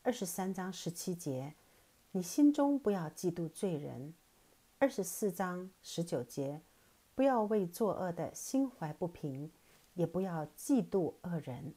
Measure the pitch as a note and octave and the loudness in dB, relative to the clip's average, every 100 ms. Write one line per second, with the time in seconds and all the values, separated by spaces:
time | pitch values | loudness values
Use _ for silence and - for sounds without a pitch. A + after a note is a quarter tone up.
0 | - A#3+ F#3 - F#3+ F#3+ F#3 F3+ E3+ E3 | 0 0 -4 -2 -4 -2 -6 -4 -6 -4
1 | - F3 D3+ C3 C#3 - _ _ _ _ | -6 -4 -4 -4 -6 -12 _ _ _ _
2 | _ G3 F3+ - D4 D4 C#4+ C#4 G#3+ G3 | _ -4 -2 6 6 8 2 2 2 0
3 | D#3 - F3+ F3 D#3+ - G3 D3+ D3 B2 | -2 -2 -2 -2 -6 -2 -2 -2 -4 -8
4 | C#3+ E3+ _ _ _ _ _ _ C#4 - | -10 -12 _ _ _ _ _ _ 0 2
5 | F3+ - G#3 F3 F#3 F3+ F#3 _ - - | -6 -2 -2 0 -2 -4 -8 _ -10 -6
6 | E3+ C#3+ B2 - C#3 D3+ - _ _ _ | -2 -2 -4 -4 -4 -6 -14 _ _ _
7 | _ - C4+ B3 G#3+ G#3+ F3 - G#3+ - | _ 2 4 4 4 2 2 2 2 2
8 | F#3 E3+ D#3 - - C4+ C4+ - D#3 D3+ | -2 -2 -6 -6 -2 2 0 -2 -8 -4
9 | F3 - D3+ C3+ D3+ _ - - _ F3 | -4 -4 -6 -6 -10 _ -20 -20 _ 0
10 | E3 F#3 F#3+ E3 D3+ - - C4+ F3 G3 | 0 2 0 -2 -4 -8 2 2 4 2
11 | D#3 - F3+ E3+ C3 A#2+ D3 | 2 -2 -4 -4 -4 -8 -8